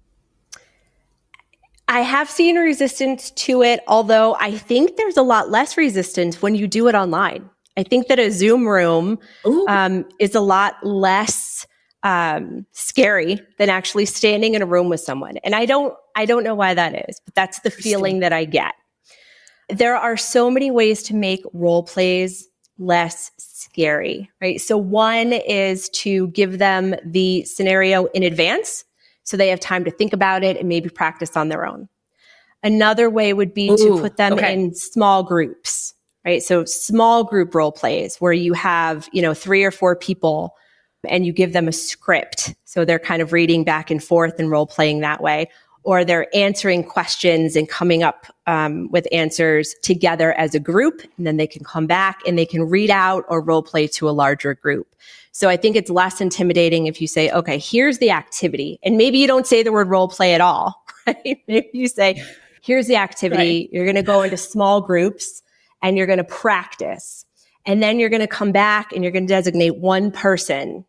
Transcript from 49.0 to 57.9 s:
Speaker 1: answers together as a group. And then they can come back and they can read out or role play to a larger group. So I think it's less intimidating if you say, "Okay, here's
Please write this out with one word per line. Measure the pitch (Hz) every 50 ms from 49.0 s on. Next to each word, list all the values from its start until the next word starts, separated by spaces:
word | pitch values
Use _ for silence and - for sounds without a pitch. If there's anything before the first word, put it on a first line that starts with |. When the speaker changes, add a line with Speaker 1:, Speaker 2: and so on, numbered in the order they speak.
| 160 -
Speaker 1:
answers | - 165 160 156 156 - 165 160 156 151 147 - - - -
together | - 180 170 180 175 165 170 165 165 -
as | - 160 151 -
a | 151
group. | 147 - 165 202 262 320 - - - - _ -
And | 175 160
then | 156
they | 156 156 151
can | - - 147
come | - - 160 156
back | 156 170 185 196 190 185 - -
and | 180 175 165
they | 165
can | 165 - 165 165
read | 160 180 196 214 208
out | 202 196 185 185 190 185 - -
or | 170 165
role | 151 160 160 160
play | 156 - - 160 151 151
to | - - 160 151
a |
larger | 151 147 143 139 143 147 - 143 139
group. | - - 147 143 110 - - _ _ _ - - - _ _
So | _ - 202 190
I | 180
think | 175 220 220 208
it's | 220 180 -
less | 175 180 185 185 - -
intimidating | 202 185 - - 185 175 175 175 170 165 165 165 160 156
if | 156 -
you | 160
say, | 156 - 165 156 151
"Okay, | - 170 170 165 139 147
here's | 147 - - 233 262 294